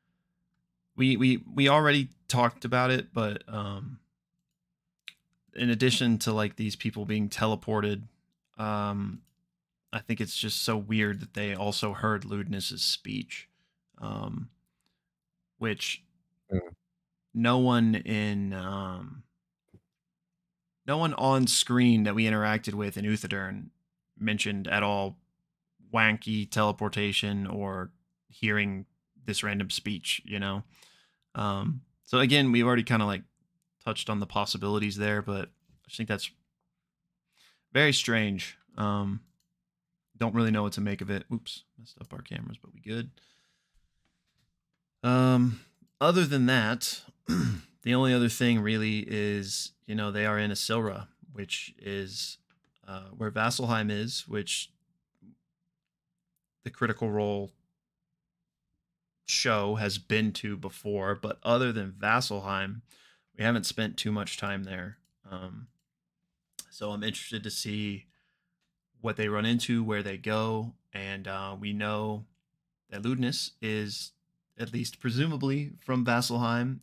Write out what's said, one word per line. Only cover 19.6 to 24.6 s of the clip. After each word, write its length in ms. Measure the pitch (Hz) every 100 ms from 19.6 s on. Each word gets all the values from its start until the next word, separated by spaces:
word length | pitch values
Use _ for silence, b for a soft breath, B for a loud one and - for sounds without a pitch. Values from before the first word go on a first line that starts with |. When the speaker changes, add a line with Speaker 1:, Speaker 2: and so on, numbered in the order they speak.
| _ - _ _ _ _ _ _ _ _ _ _ -
Speaker 1:
no 100 | 151
one 140 | 165
on 320 | - 131 135 123
screen 580 | - - 123 123 113
that 100 | 104
we 100 | 104
interacted 480 | 110 107 107 107 -
with 220 | 101 101 98
in 80 |
Uthodurn 640 | 104 107 95 98 95 98 - _ _ _ _ -
mentioned 480 | 107 104 107 101